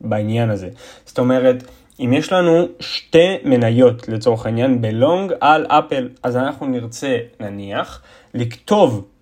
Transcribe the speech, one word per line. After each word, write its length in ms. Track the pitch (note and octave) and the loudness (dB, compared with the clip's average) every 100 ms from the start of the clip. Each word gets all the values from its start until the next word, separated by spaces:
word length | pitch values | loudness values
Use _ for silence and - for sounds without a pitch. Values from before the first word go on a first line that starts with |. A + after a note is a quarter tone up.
בעניין 500 | A2+ G#2+ G#2 A#2 A2+ | -6 -4 -2 0 0
הזה. 180 | G2+ F#2 - - - | -2 -8 -16 -20 -20
זאת 140 | - - | -8 -2
אומרת, 460 | B2+ B2+ B2+ B2+ - - _ - | 0 4 2 2 -6 -20 _ -6
אם 120 | B2 | -2
יש 200 | C3+ D#3 | 0 0
לנו 340 | F#3 E3+ E3 F3 - | 2 4 2 2 -6
שתי 560 | - - - E3 F3+ F#3+ | -12 -12 2 4 4 0
מניות 640 | C#3+ B2+ A2+ A#2 B2 A#2+ - | 0 2 2 4 4 4 -6
לצורך 380 | G#2+ A#2+ A2+ A2+ | -2 -2 -2 -2
העניין 340 | A2+ C3 B2 | -2 0 0
בלונג 520 | A2 A2 C#3 F3+ F#3+ - | -2 0 2 2 -2 0
על 260 | C#3 D#3 D#3 | 2 2 2
אפל, 420 | D3+ D#3 C#3 B2 - | 0 0 -4 -6 -8
אז 140 | B2+ B2 | -4 -2
אנחנו 300 | C3+ C3+ C#3 | -4 -4 -6
נרצה 520 | B2 A2+ - C#3 A#2+ - - | -6 -8 -8 -4 -4 -6 -12
נניח 640 | G#2 G2+ G2 A2+ F#3 - - - _ | -12 -12 -8 -8 -8 -14 -20 -20 _
לכתוב 720 | - A#2 - - G#3 E3 G#2+ - _ | -6 -6 -8 0 4 4 2 -10 _